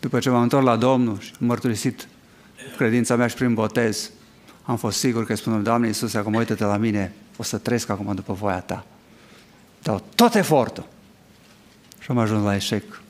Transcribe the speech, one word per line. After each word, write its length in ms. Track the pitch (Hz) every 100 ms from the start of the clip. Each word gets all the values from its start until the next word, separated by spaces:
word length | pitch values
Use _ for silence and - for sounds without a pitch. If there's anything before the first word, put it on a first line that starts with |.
După 180 | 127 123
ce 120 | 131
m-am 120 | 123
întors 220 | 120 139
la 120 | 131 113
Domnul 420 | 123 131 120 101
și 120 | - -
am 60 | 120
mărturisit 640 | 120 127 107 135 117 - - - - - - - -
credința 400 | 123 120 117 120
mea 100 | 120
și 80 |
prin 200 | - 127
botez, 560 | 113 107 - 120 104 - - - - - -
am 140 | - 117
fost 220 | 113 98
sigur 280 | 135 117 110
că 80 |
spun: 280 | 107 - 110
„Doamne 240 | 104 117 117
Iisuse, 320 | - 117 110
acum 160 | 104
uită-te 300 | 107 113 107
la 120 | 104 104
mine, 360 | 113 104 95 - - -
o 60 |
să 140 | 95 107
trăiesc 340 | - 120 -
acum 240 | 98 101
după 180 | 98 98
voia 260 | 98 101 92
ta.” 280 | 95 - - - - - - - - - - _
Dau 220 | - 98 -
tot 200 | - 233
efortul. 520 | 220 180 151 117 - - - - - _ - - - - - - -
Și 60 | -
am 80 | 123
ajuns 260 | 110 107
la 100 | 104
eșec 480 | 101 101 107 - - -